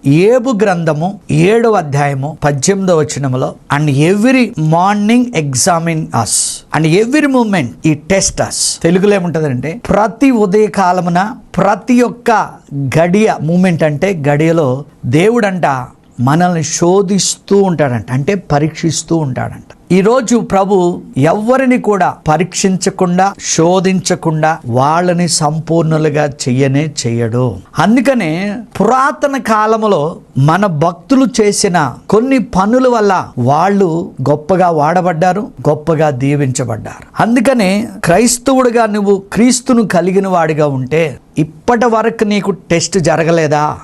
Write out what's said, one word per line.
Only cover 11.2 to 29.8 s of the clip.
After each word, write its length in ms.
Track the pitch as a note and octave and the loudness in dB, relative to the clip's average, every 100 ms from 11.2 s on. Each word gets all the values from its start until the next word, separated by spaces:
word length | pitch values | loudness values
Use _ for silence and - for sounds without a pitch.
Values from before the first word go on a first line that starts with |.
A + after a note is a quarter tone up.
| G3+ B3 - - | -2 -6 -10 -2
ప్రతి 460 | G3 G#3+ - B3 | 0 0 0 2
ఒక్క 280 | A#3+ - - A3 D3+ - - | 2 -2 0 0 0 -8 -12
గడియ, 580 | C#3 C#3 D#3 E3+ F#3+ G#3+ E3 | -6 -2 2 2 2 2 0
మూమెంట్ 400 | D#3 F3 F#3 D#3+ | 0 2 2 2
అంటే 400 | D#3 D3 F#3+ F#3 C#3+ | 0 0 -2 -2 0
గడియలో 560 | D3 D#3+ E3 C#3+ B2+ C3+ - B2 | 0 2 2 0 -2 -8 -10 -2
దేవుడంట 800 | C#3 G3 A#3+ G#3 F#3 D3 C3+ B2 - _ - | 2 2 2 0 -2 -2 -2 -6 -16 _ -2
మనల్ని 420 | B2 D#3 F3+ F3 | 0 2 2 0
శోధిస్తూ 1000 | C#3 - E3+ F#3+ F#3+ G3+ - - - G3+ | -4 -2 2 2 2 0 -2 -6 0 2
ఉంటాడంట, 500 | G3 D#3+ D3 A#2+ G2 | 2 0 0 -2 -4
అంటే 220 | B2+ B2 | -4 -2
పరీక్షిస్తూ 840 | G3+ - D3 D#3 - E3+ - - E3 | -4 -2 -2 -2 -2 -4 -4 -4 -2
ఉంటాడంట. 480 | D3+ A#2+ A2+ - - - - | -2 -6 -8 -10 -20 -20 0
ఈరోజు 440 | F3+ F#3+ B3 A3+ A#3+ | 2 4 2 2 0
ప్రభు 640 | E3+ F#3+ F#3+ G3+ F3 F3 - - | 0 0 2 2 2 -2 -8 0
ఎవరిని 640 | D3 F#3+ G#3+ C4 C4 B3 | 0 0 0 0 2 0
కూడా 360 | - G#3 E3+ B2+ - | 0 0 0 -2 -2
పరీక్షించకుండా, 1040 | D#3 F#3 - G3 F#3 - F#3+ F#3 F3+ F#3+ G3 - - | 0 0 -2 -2 0 -2 -2 -2 2 0 -2 -6 0
శోధించకుండా 1000 | E3 F#3 F#3 F#3 - F3+ D#3+ D#3 D#3 D#3+ B2 | 2 2 0 -2 -2 -4 -2 -2 -2 -2 -2
వాళ్ళని 640 | A#2 C#3 D#3+ F3+ F3 F3 | 0 2 2 0 0 0
సంపూర్ణులుగా 960 | - D3+ D#3 D#3 E3 D#3+ D#3 D#3 D3 D3 | 0 -2 -4 -2 0 0 0 0 0 -4
చెయ్యనే 680 | C3 - B2 C#3 C3+ D#3 - A#2+ | -4 -4 0 0 0 -2 -4 -4
చెయ్యడు. 500 | A#2 A#2 A#2+ B2+ F#2 - - | -2 -2 -2 -2 -4 -12 -2
అందుకనే 760 | E3+ A#3+ A#3+ C4 E3+ D#3 G3+ G3+ A3 - | 2 2 2 0 -2 -4 -4 -8 -12 -2
పురాతన 560 | A3 B3+ C#4 D4 D4 C4+ | 0 2 0 0 -4 -4
కాలములో 800 | G#3 A3 G#3+ A3 | -2 0 2 0